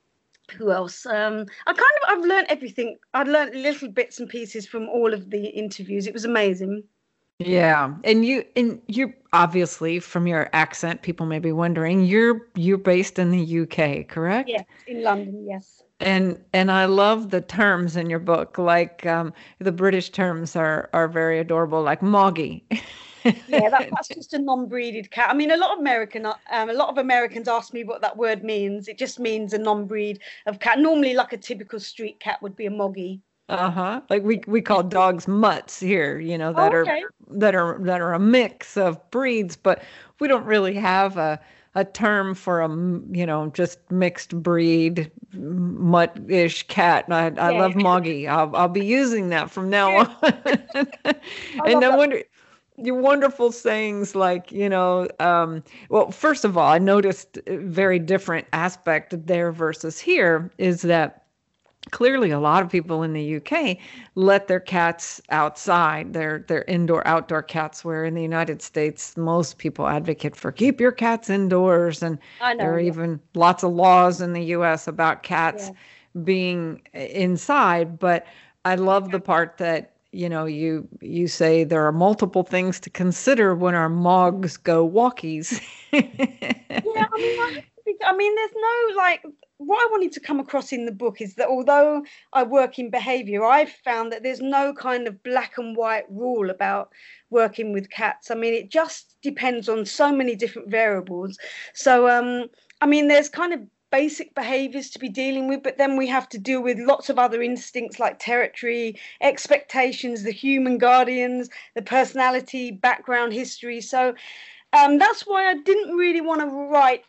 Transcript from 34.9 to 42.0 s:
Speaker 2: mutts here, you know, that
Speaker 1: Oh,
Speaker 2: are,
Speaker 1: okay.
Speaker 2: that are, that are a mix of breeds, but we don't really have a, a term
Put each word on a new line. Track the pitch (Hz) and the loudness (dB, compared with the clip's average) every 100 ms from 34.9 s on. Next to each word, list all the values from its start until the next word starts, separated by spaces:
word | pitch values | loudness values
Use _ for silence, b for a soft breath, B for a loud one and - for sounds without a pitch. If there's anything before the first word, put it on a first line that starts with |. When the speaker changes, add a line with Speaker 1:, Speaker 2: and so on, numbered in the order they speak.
| 185 185 175 185 | 2 2 2 -2
Speaker 2:
mutts | 202 214 156 - - | 2 2 2 -6 -8
here, | 185 196 143 147 | -2 0 0 -4
you | 165 165 | -6 -4
know, | 160 | -2
that | 165 160 | 2 4
Speaker 1:
Oh, | 165 | 4
Speaker 2:
are, | |
Speaker 1:
okay. | 165 302 415 - - | 2 -2 -6 -16 -12
Speaker 2:
that | 202 208 185 | 0 2 2
are, | 170 - | 0 -2
that | 185 180 | -4 -2
are | 175 | -2
a | 170 | 2
mix | 208 254 220 - - 202 | 4 4 2 -4 -8 0
of | 180 165 _ | 0 -2 _
breeds, | 240 269 226 180 151 | -4 -2 -2 -4 -2
but | 190 - B B B _ | 0 0 B B B _
we | 294 | 0
don't | 247 214 | 2 2
really | 214 190 | 2 2
have | 202 190 190 196 185 | 0 0 2 2 0
a, | 156 151 b b b 196 | -2 -4 b b b -4
a | 196 | -4
term | - | -2